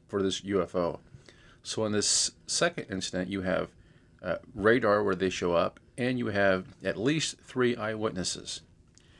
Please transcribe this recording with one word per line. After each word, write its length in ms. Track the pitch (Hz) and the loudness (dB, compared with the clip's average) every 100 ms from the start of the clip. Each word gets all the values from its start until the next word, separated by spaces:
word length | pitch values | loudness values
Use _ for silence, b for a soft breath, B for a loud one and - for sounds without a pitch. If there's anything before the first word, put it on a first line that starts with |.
| - | -4
for 160 | 101 | 0
this 220 | 95 - | 0 -2
U 180 | 98 98 | -2 -2
F 120 | 85 | 0
O. 260 | 92 85 73 - B B B B B | 0 -2 -4 -12 B B B B B
So 220 | - - | -10 -4
in 80 | 107 | 0
this 380 | 104 98 - - - - | 0 2 2 0 -4 -6
second 400 | - 170 - - | 0 0 -2 -8
incident, 380 | 95 - 90 92 | -6 -4 -4 -4
you 140 | 98 | -4
have, 280 | 92 85 90 - b b b b | -2 -2 -2 -10 b b b b
uh, 140 | 90 82 - | -6 -6 -8
radar 480 | 107 104 127 110 104 | 0 4 4 4 4
where 120 | 101 | 2
they 160 | 90 95 | 2 0
show 220 | - 90 | 0 2
up, 280 | 85 95 - _ - | 2 2 -2 _ -4
and 200 | 123 127 | -2 -2
you 100 | 113 | -2
have 460 | 101 98 92 - - | 2 4 2 -2 -6
at 140 | 92 85 | -4 0
least 420 | 123 156 - - | 0 0 -2 -6
three 360 | - 127 123 113 | -8 0 0 0
eyewitnesses. 880 | 107 110 107 90 104 - - - - - - b b b | -4 -2 -2 -2 -4 -6 -8 -12 -14 -20 -20 b b b